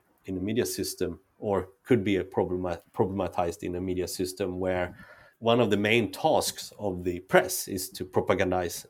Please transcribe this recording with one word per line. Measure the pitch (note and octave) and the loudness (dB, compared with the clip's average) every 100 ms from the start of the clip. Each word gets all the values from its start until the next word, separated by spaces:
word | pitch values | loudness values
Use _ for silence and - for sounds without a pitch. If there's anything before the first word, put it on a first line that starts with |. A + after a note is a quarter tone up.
| _ _ - | _ _ -8
in | F#2 | -4
a | |
media | F#2+ A2+ F#2 | -2 0 -2
system, | - F2+ - F2 F2 _ - | -2 -6 -4 -4 -6 _ -8
or | G#2+ G2 F2+ _ - | -2 -2 -2 _ 2
could | A#2+ | 2
be | G2+ F#2 | 4 0
a | |
problema-, | - - F2+ F2+ F2+ E2+ - | 0 0 0 0 -2 -6 -8
problematized | - G2+ G2 F2+ - F2 F2 | -2 -2 0 -2 0 -2 -2
in | F#2+ F2 | -6 -4
a | |
media | F#2 F2+ F2 | -2 -2 -4
system | - F#2 - F#2+ F#2 | -4 -4 -2 -4 -2
where | F#2 F2+ F2+ - - - - - | -2 0 -2 -6 -20 -20 -20 -4
one | A2 A#2 | 2 4
of | A2 | 6
the | G2+ | 4
main | G#2 A#2 G2+ | 6 4 4
tasks | F#2 D#3+ G#2 - - - - | 0 2 2 2 -4 -12 -6
of | G#2 F2+ | -4 -4
the | F2+ F2 | -4 -4
press | - F3+ - - - | 2 2 2 -4 -4
is | G2 - | -6 -6
to | - F#2 | -8 -2
propagandize, | A2+ - G2 F#2 F#2 F2 - - | -2 2 2 2 0 -2 -6 -8